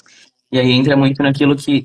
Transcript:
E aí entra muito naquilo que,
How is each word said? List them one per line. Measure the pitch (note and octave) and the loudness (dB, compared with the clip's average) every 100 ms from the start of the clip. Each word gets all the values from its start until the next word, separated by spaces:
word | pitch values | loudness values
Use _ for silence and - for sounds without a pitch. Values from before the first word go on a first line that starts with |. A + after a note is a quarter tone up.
| _ - _ _ _ | _ -20 _ _ _
E | C3 | -2
aí | B2+ | 2
entra | B2+ C3 C#3 | 2 2 2
muito | C3+ C3+ | 0 0
naquilo | C#3+ C#3 C#3+ C#3+ | -2 0 0 -2
que, | - C#3 | -2 -4